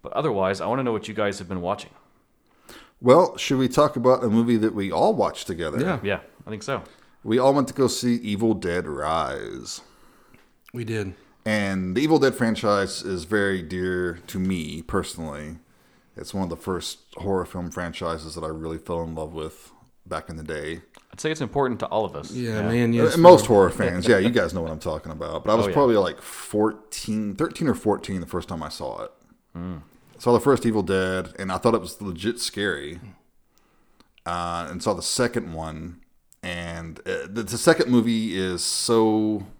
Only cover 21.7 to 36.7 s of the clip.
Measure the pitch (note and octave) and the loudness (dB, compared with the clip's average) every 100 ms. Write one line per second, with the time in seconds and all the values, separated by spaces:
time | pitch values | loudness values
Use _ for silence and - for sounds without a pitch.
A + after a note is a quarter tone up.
21.7 | A2 - G#2+ G#2 C#2+ - B2+ A#2+ A2 G#2+ | -2 -4 -2 -2 -6 -10 -8 -4 -2 0
22.7 | A#2 A#2 A#2 A#2 D#3 E3+ F3 - G#2+ F#2 | 2 2 2 2 8 10 10 10 6 6
23.7 | - F2+ F2+ B2 G#2 G2+ A#2+ F2 F2+ E2 | 4 -2 0 4 4 4 2 0 -2 -6
24.7 | D#2 F2+ D#2 E2 D#2 D#2 D#2+ - A2+ G2+ | -6 -6 -6 -8 -10 -8 -6 0 2 2
25.7 | D3 C3+ A2 F2+ - - - - G#2 G#2+ | 4 4 4 2 -2 -14 -16 -4 0 0
26.7 | G#2+ - - - G#2+ G#2 G2 D#3+ - D#3+ | 0 -12 -12 -4 -4 -4 -2 -4 -2 -2
27.7 | G#2+ G#2+ G2+ - F#2+ E2 F2+ - E2+ D2+ | 0 0 0 -2 -8 -6 -8 -6 -8 -8
28.7 | - C#2 G1+ G#1 _ _ _ _ E2+ F2 | -8 -10 -10 -12 _ _ _ _ -12 -10
29.7 | E2+ - _ _ - A#2+ A#2+ C#3+ C3 A#2+ | -12 -16 _ _ -6 2 4 6 4 4
30.7 | G#2+ F#2+ F#2+ F#2 F#2 F2 - F#2+ F#2 A#2+ | 0 0 0 0 -4 -6 -10 -6 0 2
31.7 | A2+ F2 - G2+ E2+ G2+ A#2 - - G2+ | 2 -2 -12 -10 -6 -6 -4 -6 -4 -4
32.7 | D2+ C#2+ E2+ G#2+ - _ _ _ _ _ | -4 -8 -14 -18 -20 _ _ _ _ _
33.7 | _ _ _ _ _ - F2 F2 E2+ D#2+ | _ _ _ _ _ -8 -4 -4 -6 -6
34.7 | F2 F#2+ F#2 - - A#2+ A#2+ E2+ D#2+ D#2+ | -6 -4 -2 -2 0 0 -2 -6 -10 -8
35.7 | D#2 E2 E2+ _ _ _ _ F2+ F2 E2+ | -10 -12 -16 _ _ _ _ -10 -8 -8